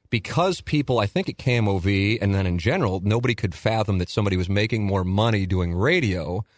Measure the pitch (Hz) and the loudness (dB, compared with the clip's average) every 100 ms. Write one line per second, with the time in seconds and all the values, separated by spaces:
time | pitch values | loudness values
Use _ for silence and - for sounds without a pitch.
0 | _ 117 - 156 185 175 - 151 135 120 | _ -4 -2 0 0 -2 -2 -2 0 0
1 | 101 185 - - - 120 104 98 92 98 | 2 -2 -4 -4 0 2 2 2 2 2
2 | 101 113 98 98 92 87 87 180 113 95 | 2 2 0 0 0 0 0 0 0 0
3 | 98 113 120 117 95 - 113 110 104 95 | 0 0 0 -2 -4 -2 -2 0 0 0
4 | 87 - 101 92 90 101 110 113 101 95 | 0 0 0 0 0 0 0 0 0 0
5 | 90 98 113 104 95 92 87 87 120 180 | 2 2 2 2 0 0 0 0 0 2
6 | 117 90 78 92 - | 0 -2 -4 -6 -8